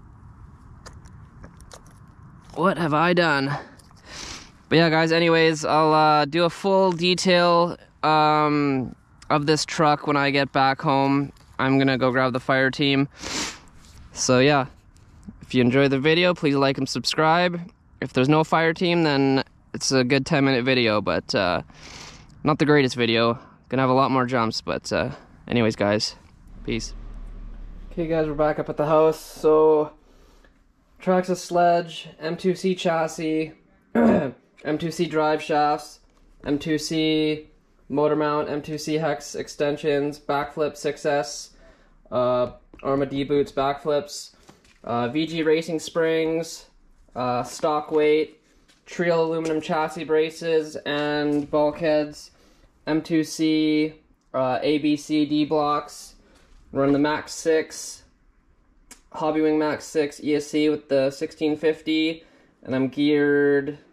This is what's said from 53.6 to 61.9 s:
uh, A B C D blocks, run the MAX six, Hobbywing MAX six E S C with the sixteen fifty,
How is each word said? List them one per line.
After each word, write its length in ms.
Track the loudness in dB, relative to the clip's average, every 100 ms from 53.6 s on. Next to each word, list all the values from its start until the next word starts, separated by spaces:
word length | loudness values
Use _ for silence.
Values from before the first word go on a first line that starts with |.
| 2 0 -2 -6 _ _ _
uh, 240 | -4 -2 0
A 160 | 0 0
B 160 | 0 -2
C 300 | -2 -2 0
D 180 | 0 0
blocks, 720 | 0 0 -2 -4 -16 -20 -20 _ _ _ -20 -8
run 200 | 0 2
the 60 | 2
MAX 360 | 0 -2 -6
six, 680 | -6 0 0 -2 -10 -16 -18 _ _ _ _ _ _ _ _ _ -20 _
Hobbywing 460 | -6 -2 0 2 2
MAX 260 | 0 -4 -4
six 340 | -4 -4 -4
E 120 | -2 -2
S 120 | -2
C 220 | 0 0
with 200 | -2 0
the 220 | 0 0
sixteen 440 | -2 -10 -4 -4 0
fifty, 680 | -2 -2 -2